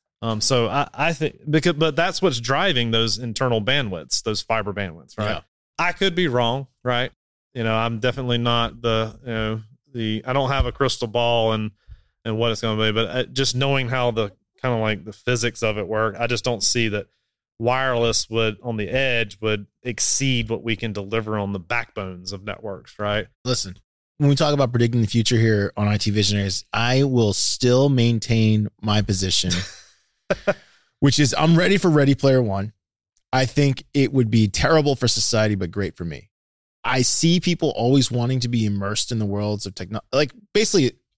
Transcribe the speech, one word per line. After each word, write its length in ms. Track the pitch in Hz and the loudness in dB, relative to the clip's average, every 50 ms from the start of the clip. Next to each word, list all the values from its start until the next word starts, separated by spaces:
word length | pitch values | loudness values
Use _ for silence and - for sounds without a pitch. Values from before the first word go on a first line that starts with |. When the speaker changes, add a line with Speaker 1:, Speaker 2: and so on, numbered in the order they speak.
| _ _ _ _ | _ _ _ _
Speaker 1:
Um, 200 | 110 117 110 107 | -6 -4 -2 -2
so 280 | - - 131 120 117 104 | 0 0 2 2 2 0
I, 200 | 104 139 143 - - | 0 -2 -2 -4 -4
I 200 | 123 147 165 170 | -4 -4 -2 -2
think, 240 | - 156 139 - - - 156 | -2 -4 -6 -6 -8 -6 0
because, 260 | 147 160 143 175 151 | 0 2 2 2 2
but 200 | 147 160 160 143 | 2 0 0 2
that's 240 | 156 170 170 175 - | 2 0 0 0 0
what's 200 | 196 175 127 117 | 0 0 0 0
driving 500 | 117 117 135 147 185 196 151 127 117 113 | -2 -2 0 0 0 0 0 0 0 2
those 280 | 113 113 113 113 101 110 | 2 0 0 0 -2 -4
internal 420 | 123 117 104 - 135 123 117 110 101 | -6 -8 -4 -2 0 0 2 0 0
bandwidths, 600 | 127 135 147 127 104 92 82 71 - - - - | 0 0 0 0 -2 -6 -8 -6 -4 -6 -4 -2
those 200 | 113 107 101 - | -4 -4 -4 -4
fiber 300 | - 113 113 101 104 95 | -2 -2 -2 -2 -4 -4
bandwidths, 440 | 101 101 90 80 85 78 - - - | -6 -6 -6 -8 -14 -20 -16 -8 -6
right? 120 | 107 104 | -4 -4
Speaker 2:
Yeah. 100 | 110 - - _ _ _ _ _ _ - | -4 -6 -8 _ _ _ _ _ _ -4
Speaker 1:
I 140 | 165 175 170 | -2 -2 0
could 220 | - 196 190 170 | 0 0 0 2
be 140 | 175 180 151 | 2 0 2
wrong, 380 | 120 123 120 117 123 139 135 - _ _ _ | 2 2 2 2 0 -2 -6 -10 _ _ _
right? 300 | 123 123 120 127 131 - _ _ _ _ _ _ _ _ | -2 -2 -2 -2 -4 -8 _ _ _ _ _ _ _ _
You 80 | 127 113 | -4 -2
know, 120 | 113 110 | 0 0
I'm 260 | 110 113 117 117 110 | 0 0 -2 -2 -2
definitely 380 | 104 127 120 135 127 123 120 120 | -2 -2 -2 -2 -2 -2 -2 0
not 420 | 117 120 117 120 117 110 - 117 117 | 0 0 2 0 0 -2 -4 -4 -2
the, 360 | 117 113 110 110 110 110 - 139 | -2 0 0 -2 -4 -8 -12 -10
you 100 | 123 113 | -8 -6
know, 280 | 113 110 110 110 110 110 110 - _ _ _ 139 | -4 -4 -4 -4 -6 -8 -14 -20 _ _ _ -10
the, 320 | 120 113 107 110 110 - | -6 -4 -4 -4 -4 -4
I 60 | 131 127 | -2 -2
don't 180 | 139 139 127 | -2 0 0
have 160 | 139 135 127 | 0 0 -2
a 60 | 123 - | -2 -2
crystal 360 | - 139 127 - - 123 110 | -2 -2 -2 0 -2 -6 -4
ball 440 | 104 120 120 117 117 117 113 113 110 | -2 0 0 2 2 2 2 2 0
and, 180 | 107 107 104 - _ _ - - - _ _ _ _ _ | 0 -2 -6 -8 _ _ -20 -20 -20 _ _ _ _ _
and 120 | 117 110 110 | -6 -2 0
what 120 | 117 117 110 | 0 0 -2
it's 80 | - | -2
gonna 220 | - 113 110 107 110 | -2 -2 0 0 0
be, 80 | 110 104 | 0 2
but, 140 | 110 113 90 | 0 -2 -2
uh, 160 | 98 131 123 | -2 -4 -6
just 300 | - - 131 135 120 120 | -4 -4 -2 -2 -2 0
knowing 340 | 127 135 139 139 135 131 127 | 0 0 0 0 0 -2 -2
how 200 | 131 127 123 120 | -2 0 0 0
the, 220 | 110 113 107 101 - _ _ _ _ _ | 0 0 -2 -4 -6 _ _ _ _ _
kinda 180 | - 127 120 113 | -4 -2 -2 0
like 260 | 110 107 107 98 - | 0 -2 -2 -4 -6
the 80 | 107 101 | -12 -18
physics 500 | - _ 123 123 113 110 117 - - 117 | -8 _ -2 -2 0 -2 -4 -4 -2 -2
of 160 | 107 104 107 | -2 -2 -2
it 80 | 98 | -6
work, 300 | 85 110 107 110 110 98 - | -4 -2 -2 -2 -2 -2 -4
I 80 | 120 | -4
just 160 | 117 120 113 - | -2 -2 -2 -2
don't 180 | 127 120 101 - | -4 -4 -2 -2
see 260 | - - 123 113 110 | -2 0 0 0 -2
that 180 | 104 104 98 - _ _ _ _ _ _ _ _ _ - | -2 -6 -8 -10 _ _ _ _ _ _ _ _ _ -4
wireless 680 | 113 120 127 131 135 131 123 117 117 117 110 - - - | -2 -2 0 0 0 -2 0 0 0 0 0 -2 -2 -2
would, 260 | 110 113 113 110 107 - - | -2 -2 0 0 -2 -4 -8
on 140 | 123 113 107 | -8 -6 -6
the 100 | 104 - | -6 -4
edge, 500 | - 131 135 131 123 117 113 104 - - | -2 -2 0 0 0 -2 -2 -4 -8 -6
would 260 | 110 110 107 104 101 - _ _ _ | -4 -4 -4 -4 -6 -12 _ _ _
exceed 640 | 127 110 - - - - - 135 135 127 120 113 110 | -10 -6 -4 -2 -2 -2 0 0 0 0 0 -2 -2
what 140 | 113 - - | -6 -6 -4
we 120 | 117 113 | -4 -4
can 180 | - 117 110 98 | -4 -4 -6 -6
deliver 460 | 104 98 98 110 113 107 107 107 107 | -8 -6 -4 -4 -4 -2 -2 -4 -4
on 140 | 101 98 98 | -2 -4 -6
the 80 | 92 | -8
backbones 720 | 85 - 120 117 117 - _ 113 98 95 92 90 90 90 101 | -6 -6 -6 -6 -6 -8 _ -10 -10 -10 -10 -12 -12 -12 -12
of 120 | 95 101 | -10 -10
networks, 540 | 107 95 - 107 107 98 80 - - - - | -12 -12 -10 -10 -12 -12 -12 -16 -20 -10 -6
right? 280 | 104 104 104 107 95 - _ _ _ | -4 -2 -2 -2 -4 -6 _ _ _
Speaker 2:
Listen, 320 | 127 127 - - 95 92 - _ _ _ _ _ _ _ - | -4 -4 -4 -4 -8 -12 -16 _ _ _ _ _ _ _ 0
when 120 | 147 143 | 2 2
we 60 | 143 | 4
talk 180 | 139 160 147 147 | 4 2 2 2
about 160 | 143 135 120 | 2 0 0
predicting 300 | 120 120 120 117 120 120 113 | 2 2 2 2 2 2 0
the 40 | - | 2
future 280 | - 117 107 - 123 | 2 0 2 2 2
here 360 | 110 113 113 107 104 101 - - | 4 4 4 4 2 0 -2 -2
on 100 | - 104 104 | -2 0 0
I 100 | 104 101 | 0 0
T 120 | - 107 | 0 0
Visionaries, 540 | 101 107 98 90 104 101 98 95 92 - - _ - | 0 2 2 2 0 0 -2 -2 -4 -6 -8 _ -4
I 300 | 107 117 120 127 135 143 | -2 0 2 2 2 2
will 300 | 139 127 120 113 104 95 | 2 4 4 4 2 2
still 540 | - - - - - - 123 123 131 139 143 | 0 0 -2 0 0 2 4 4 6 4 4
maintain 800 | 135 123 117 117 117 110 - - 113 113 110 107 107 107 107 104 - _ | 4 4 4 2 2 0 0 0 2 4 4 4 4 2 2 -2 -6 _
my 220 | - 110 104 104 101 | -2 0 0 2 2
position, 480 | - 101 92 98 95 - - - 90 87 90 92 - - - - _ _ _ _ _ _ _ _ _ | 0 0 -2 0 0 0 0 0 -2 -2 -4 -4 -8 -12 -18 -20 _ _ _ _ _ _ _ _ _
Speaker 1:
<laughs> 0 | 185 - - - - - - _ _ _ _ _ _ _ | -6 -2 -2 -2 -2 -2 -8 _ _ _ _ _ _ _
Speaker 2:
which 180 | - 143 - - | 2 2 4 4
is 160 | 147 123 - | 2 2 2
I'm 200 | - 156 160 170 | 2 4 6 6
ready 200 | 165 180 185 196 | 6 6 4 2
for 140 | 202 - 180 | 4 4 4
Ready 240 | 156 151 139 139 139 | 4 6 6 4 4
Player 280 | - - 139 131 131 123 | 4 4 4 4 4 2
One. 300 | 107 98 98 98 107 - _ _ _ _ _ _ _ _ _ _ _ - | 2 -2 -4 -4 -6 -10 _ _ _ _ _ _ _ _ _ _ _ 0
I 140 | 131 131 | 0 0
think 380 | 120 - 147 143 139 131 - - _ - | 2 2 2 2 2 2 -2 -6 _ 0
it 200 | 139 135 113 139 | 2 2 4 4
would 180 | 131 120 110 | 2 2 4
be 180 | 113 113 110 98 | 4 4 4 4
terrible 460 | - - - 135 165 156 143 143 135 | 2 0 2 4 4 4 4 2 2
for 140 | - 123 117 | 2 0 0
society, 460 | - 110 - - 117 110 107 107 104 | 0 0 -2 0 2 2 2 2 0
but 140 | 95 95 85 | -2 -4 -6
great 260 | 92 101 98 87 - | -4 -6 -6 -6 -6
for 80 | - 87 | -8 -8
me. 260 | 85 76 67 - _ _ _ _ _ _ _ _ _ _ _ - | -8 -8 -10 -14 _ _ _ _ _ _ _ _ _ _ _ -4
I 180 | 120 131 131 123 | -2 0 0 0
see 380 | - - - - 165 170 185 | 0 0 2 2 4 4 4
people 300 | - 180 170 - 165 143 | 2 0 -2 0 -2 -2
always 400 | - - 113 127 139 139 123 - | -2 0 0 2 4 4 2 2
wanting 300 | 117 120 120 123 131 127 | 0 -2 -2 -2 -2 -2
to 80 | 120 120 | -2 -2
be 180 | 120 117 110 | 0 0 0
immersed 440 | 104 101 101 98 101 104 - - - | 0 -2 -2 -4 -4 -4 -4 -4 -4
in 80 | 120 110 | -2 -4
the 80 | 107 | -2
worlds 400 | 101 98 101 104 104 104 101 - | -2 -2 -2 -2 -2 -4 -4 -6
of 80 | 98 92 | -10 -10
techno-, 260 | - 92 87 107 117 - _ - | -12 -10 -10 -10 -10 -8 _ 0
like, 200 | 135 139 131 - - - _ _ | 0 0 0 -4 -12 -20 _ _
basically 400 | 202 226 - - 190 135 120 - _ _ _ _ | 0 0 2 2 2 2 2 0 _ _ _ _